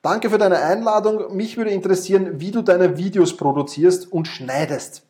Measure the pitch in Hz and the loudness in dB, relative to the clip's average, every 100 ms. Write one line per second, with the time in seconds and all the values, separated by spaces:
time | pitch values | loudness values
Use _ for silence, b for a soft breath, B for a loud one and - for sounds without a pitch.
0 | 151 214 226 214 202 165 151 202 226 214 | 0 -2 0 2 4 2 2 0 2 2
1 | 214 214 - 190 220 - 220 196 190 185 | 0 -2 -4 -6 -6 -4 -2 -2 0 0
2 | - 190 185 151 180 233 208 180 180 156 | 2 2 2 -6 -4 -2 2 4 4 0
3 | 190 196 165 - 143 139 143 - 175 180 | -2 2 2 2 -2 -2 -4 2 2 2
4 | - 175 160 - 131 135 156 139 - - | -2 -6 -6 -10 -6 -4 -4 -6 -10 -20